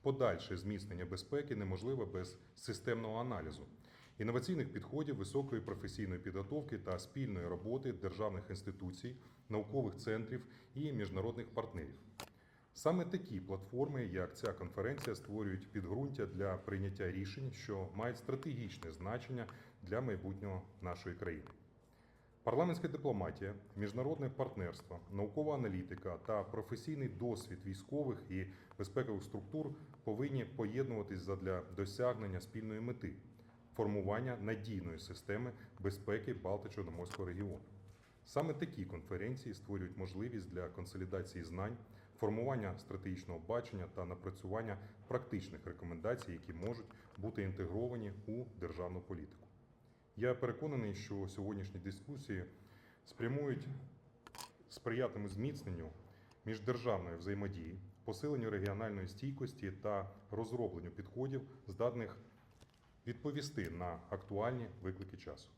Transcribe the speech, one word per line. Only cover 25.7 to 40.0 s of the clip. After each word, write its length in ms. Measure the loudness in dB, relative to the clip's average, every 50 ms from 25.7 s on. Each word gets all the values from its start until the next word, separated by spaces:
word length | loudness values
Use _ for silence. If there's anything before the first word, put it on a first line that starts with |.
| 2 2 0 -2 -6 -4 -2 -2 -4 -2 0
та 180 | 2 4 4 2
професійний 640 | 2 0 -2 0 0 -2 -2 0 -2 0 2 0 0
досвід 500 | 0 2 2 2 2 0 -2 -6 -8 -4 -2
військових 520 | -4 -4 -4 -2 0 0 2 2 2 0 -2 -2 -2
і 160 | 0 0 0 -2 -6 -12 -16 -16 -4 -4
безпекових 440 | -4 2 2 2 2 4 0 0
структур 480 | -2 -2 -6 -6 -4 -2 -2 0 0 0 -4 -6 -10 -16 -16 -4 0
повинні 400 | 0 2 2 2 2 2 0 0
поєднуватись 760 | 0 0 0 0 2 4 2 2 2 2 0 0 0 -2 -2
задля 420 | 0 0 0 2 2 2 2 2 0 -2 0
досягнення 640 | 0 0 0 2 4 4 4 4 2 0 0 0 -2
спільної 400 | -4 -4 -6 -4 -2 -2 -2 -2
мети — 340 | 0 -2 -2 -2 -4 -6 -6 -6 -12 -16 -18 -18 -20 -20 -20 -20 -20 -8 2
формування 600 | 4 4 6 6 6 4 4 4 4 4 2 0 2
надійної 580 | 2 2 2 2 0 0 0 0 0 -2 -4 -4
системи 540 | -6 -8 -10 -8 0 0 2 2 2 0 -2 -6 -14 -16 -10 2
безпеки 540 | 2 2 2 2 2 2 2 4 4 0 -2
Балто-Чорноморського 920 | 0 2 2 2 2 0 -4 -4 -2 -2 -2 -2 -4 -4 -4 -2 -2 -2
регіону. 340 | -2 0 0 -2 -2 -2 -6 -8 -14 -16 -16 -16 -18 -18 -20 -20 -20 -20 -20 -18
Саме 300 | 0 2 2 4 4 2
такі 300 | 0 -2 -2 -2 -4 -4
конференції 720 | -4 -4 -8 -4 -4 -2 0 0 0 -2 -4 -4 -8 -8
створюють 420 | -8 -4 -2 0 0 0 -2 -2
можливість 540 | -4